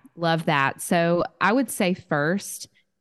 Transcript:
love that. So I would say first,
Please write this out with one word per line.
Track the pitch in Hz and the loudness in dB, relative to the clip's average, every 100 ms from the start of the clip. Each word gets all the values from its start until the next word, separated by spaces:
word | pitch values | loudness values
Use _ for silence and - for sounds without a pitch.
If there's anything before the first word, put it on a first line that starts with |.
| - | -14
love | - 170 165 | -4 0 0
that. | 165 147 135 - | 2 2 2 -2
So | - 175 170 175 - - | -2 2 2 2 -2 0
I | 185 | 2
would | 247 262 | 2 0
say | - 185 | -2 -2
first, | 180 - 151 151 196 - - - _ _ _ | -2 -2 -2 0 -2 -6 -14 -16 _ _ _